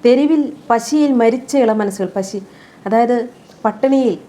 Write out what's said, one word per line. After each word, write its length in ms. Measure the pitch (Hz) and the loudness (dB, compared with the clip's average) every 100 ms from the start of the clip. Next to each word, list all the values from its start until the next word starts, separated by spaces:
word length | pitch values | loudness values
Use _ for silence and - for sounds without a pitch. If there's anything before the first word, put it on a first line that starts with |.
തെരുവിൽ 380 | 240 262 294 311 277 - - | 4 4 2 0 -2 -6 -4
പശിയിൽ 420 | 226 226 302 294 254 | -2 0 0 2 2
മരിച്ച 320 | 226 254 254 285 | 2 0 -2 0
ഇളമനസ്സുകൾ, 460 | 233 214 202 196 185 196 | 0 0 -2 -4 -6 -6
പശി 220 | 190 202 190 - - - - | -8 -10 -14 -20 -20 -16 -4
അതായത് 320 | 220 233 247 240 - - - | 0 0 0 -4 -12 -20 -6
പട്ടിണിയിൽ 500 | 220 214 269 269 254 180 | -6 -2 0 2 0 -4